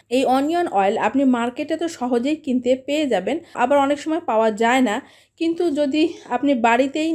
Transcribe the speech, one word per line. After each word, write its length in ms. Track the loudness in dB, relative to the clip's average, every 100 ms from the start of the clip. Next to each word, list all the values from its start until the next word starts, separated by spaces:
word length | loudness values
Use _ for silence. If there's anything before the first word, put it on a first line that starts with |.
| -4 0
এই 60 | 2 0
অনিয়ন 300 | 0 -2 0 0
অয়েল 200 | 0 0 0
আপনি 160 | 2 2 2
মার্কেটে 380 | -2 -4 -6 -4
তো 40 | -4 -6
সহজেই 400 | -2 -2 0 -4
কিনতে 260 | -2 -2 0 0 0
পেয়ে 180 | -2 0
যাবেন, 240 | 0 -2 -4 -6 -4
আবার 140 | 2 2
অনেক 140 | 2 0
সময় 180 | -4 -4 -2
পাওয়া 180 | 0 2 2
যায় 200 | 2 2 2
না, 80 | -2 -8 -20 _ -6
কিন্তু 240 | -4 -2 -2 0
যদি 240 | 0 0 0 -2 -8
আপনি 220 | -2 0 2 4
বাড়িতেই 440 | 4 2 0 -2